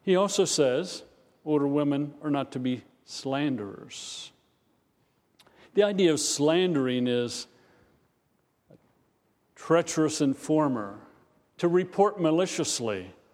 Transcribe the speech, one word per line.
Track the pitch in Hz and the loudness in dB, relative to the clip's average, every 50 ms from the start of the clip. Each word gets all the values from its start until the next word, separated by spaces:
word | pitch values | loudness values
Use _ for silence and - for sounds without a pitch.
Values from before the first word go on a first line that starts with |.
He | _ 196 185 | _ 2 4
also | 180 202 196 196 - 190 | 4 4 2 2 2 2
says | - - - 143 127 123 147 180 180 - - - - _ _ _ _ _ _ _ | 2 2 2 2 2 2 -2 -4 -6 -10 -14 -16 -20 _ _ _ _ _ _ _
older | 156 151 147 143 | 0 0 2 2
women | 139 139 147 147 143 143 139 147 147 143 - 156 | 2 2 2 2 2 0 0 -2 -4 -8 -10 -4
are | 151 | -4
not | 143 143 135 135 - | -2 -2 -4 -6 -8
to | 135 | -4
be | 127 127 127 120 - _ _ _ _ | -4 -4 -4 -4 -8 _ _ _ _
slanderers. | - - - - 135 135 139 147 147 131 113 104 98 - - - - - - - - - - - - _ _ _ _ _ _ _ _ _ _ _ _ _ _ _ _ _ _ _ _ _ _ - _ _ _ - - _ | -16 -16 -10 -6 -6 -4 -2 -2 -2 -2 -4 -6 -10 -12 -16 -18 -16 -16 -14 -14 -14 -14 -14 -16 -18 _ _ _ _ _ _ _ _ _ _ _ _ _ _ _ _ _ _ _ _ _ _ -20 _ _ _ -20 -2 _
The | 202 208 | 2 2
idea | 202 208 185 190 165 | 2 2 4 4 4
of | 151 135 | 4 2
slandering | - - - - 143 151 160 180 185 185 165 139 131 127 127 123 123 | 0 -4 -2 2 2 2 4 4 2 2 2 0 0 0 0 0 0
is | 123 123 123 120 117 - - - _ _ _ _ _ _ _ _ _ _ _ _ _ _ _ _ _ _ _ _ _ _ _ _ _ | 0 0 0 -2 -4 -6 -10 -14 _ _ _ _ _ _ _ _ _ _ _ _ _ _ _ _ _ _ _ _ _ _ _ _ _
a | - _ _ _ _ _ _ _ _ _ _ _ _ _ _ _ _ | -20 _ _ _ _ _ _ _ _ _ _ _ _ _ _ _ _
treacherous | - - - 160 170 160 - - 160 156 147 151 - | -20 0 2 2 2 2 0 0 0 0 0 2 0
informer, | 151 139 135 - - - 156 156 151 143 131 113 104 98 101 104 - - _ _ _ _ _ _ _ _ _ - | 0 0 0 -2 -2 -2 0 2 2 0 -2 -4 -6 -10 -12 -16 -20 -20 _ _ _ _ _ _ _ _ _ -2
to | - | 0
report | 175 170 180 185 185 - - 202 202 202 190 | 2 2 2 0 0 2 2 2 2 2 2
maliciously | 170 156 156 165 190 185 - - 147 - - - 120 110 104 95 90 92 - _ _ _ | 2 2 4 2 0 0 -2 -4 -4 -4 -4 -4 -4 -4 -4 -4 -8 -12 -18 _ _ _